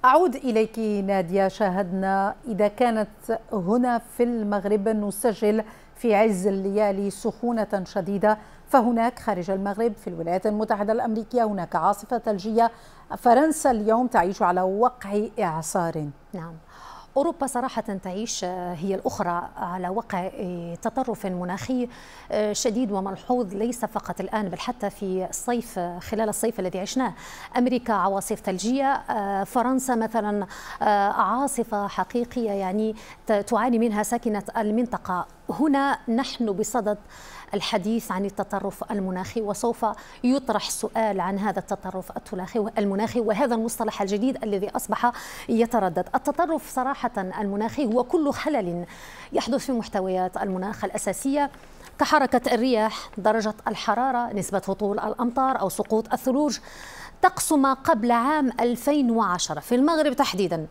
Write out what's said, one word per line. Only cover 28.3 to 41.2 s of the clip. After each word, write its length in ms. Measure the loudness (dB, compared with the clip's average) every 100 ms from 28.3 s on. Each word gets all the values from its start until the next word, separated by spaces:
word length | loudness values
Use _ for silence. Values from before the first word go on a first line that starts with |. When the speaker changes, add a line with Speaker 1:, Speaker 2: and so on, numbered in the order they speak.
| -4
Speaker 2:
ثلجية، 640 | -2 -2 0 2 2 0 -2 -2 0 -2
فرنسا 500 | 0 0 2 0 0
مثلًا 520 | 0 0 0 0 -2 -4 -10 -14 -2 2 4 4
عاصفة 720 | 2 2 2 0 0 -2 -2 -2
حقيقية 640 | -2 -2 -2 -2 -2 -2
يعني 460 | -2 0 0 -2 -4 -12 -14 0
ت-، 60 |
تعاني 460 | 0 4 2 4 4
منها 240 | 2 2
ساكنة 400 | 0 0 0 -2 -4 -2
المنطقة. 720 | 0 0 0 -2 -2 -4 -4 -10 -10
هنا 480 | 0 4 4 2 0 0
نحن 440 | -2 -2 -2 -2
بصدد 460 | -2 -2 0 0 -4 -8 -20 -18 -18 -8
الحديث 580 | -6 -2 -2 0 -2 -2
عن 120 | -4
التطرف 680 | -4 -4 -4 -4 -4 -8 -6
المناخي، 480 | -4 -2 -4 -4 -4
وسوف 460 | -4 -2 -2 0 -2 -4 -12 -2
يطرح 460 | 2 2 2 -2 -2
سؤال 500 | -6 -4 0 0 0